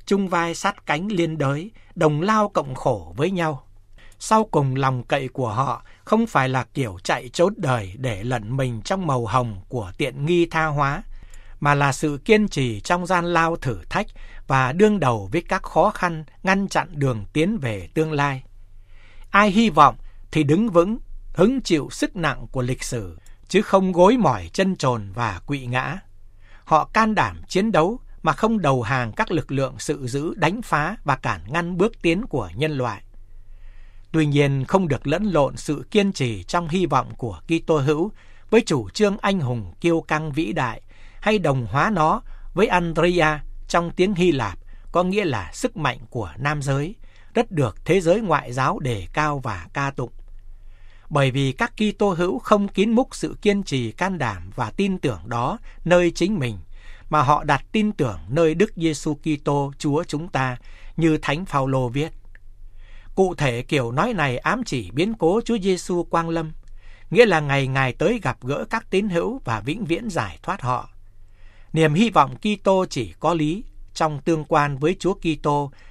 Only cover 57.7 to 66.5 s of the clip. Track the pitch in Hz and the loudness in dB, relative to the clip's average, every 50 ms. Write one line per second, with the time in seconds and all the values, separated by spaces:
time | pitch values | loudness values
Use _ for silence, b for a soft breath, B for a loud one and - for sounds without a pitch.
57.7 | - 220 208 214 - - 143 117 92 78 78 92 131 165 165 160 160 170 208 214 | 0 0 0 0 0 0 -2 -2 -4 -6 -8 -2 2 2 4 4 4 2 0 0
58.7 | - 175 160 160 147 - - 156 147 143 - 160 151 143 - 151 143 143 139 139 | 0 0 -2 0 0 -2 -2 -4 -4 -2 -2 -2 -2 -2 0 0 0 0 -2 -4
59.7 | 143 - - 147 139 160 180 - 156 147 160 120 - 135 131 123 123 - b b | -6 -4 -2 0 0 0 -2 -2 -6 -6 -6 -4 -2 -2 -2 -2 -4 -6 b b
60.7 | b b b b b 156 165 160 156 151 - - 143 165 196 - - 139 135 135 | b b b b b 2 4 4 4 2 2 0 -2 -2 -2 -2 0 0 0 2
61.7 | 131 131 127 120 123 139 156 165 - - - - - - - - - - - - | 2 0 0 0 -2 -2 -4 -4 -6 -12 -16 -18 -18 -18 -18 -18 -18 -16 -18 -16
62.7 | b b b b b b b b b - 190 180 170 - 147 131 117 120 127 - | b b b b b b b b b 2 2 2 2 0 0 0 0 -2 -2 0
63.7 | 160 143 120 117 123 147 185 254 233 175 143 131 120 127 - 156 196 262 - - | 0 0 0 0 0 0 0 0 0 0 0 0 0 0 0 0 0 -2 -2 -4
64.7 | 147 123 98 87 92 139 180 226 220 - 170 165 190 233 226 - 233 220 180 196 | -4 -4 -4 -4 -2 -2 0 0 0 2 2 2 2 2 0 0 -2 0 0 0
65.7 | 185 175 - - 180 175 165 - - 165 165 165 165 165 160 156 | 0 0 -2 -2 -2 -2 -2 0 -2 -2 0 -2 -2 -4 -4 -6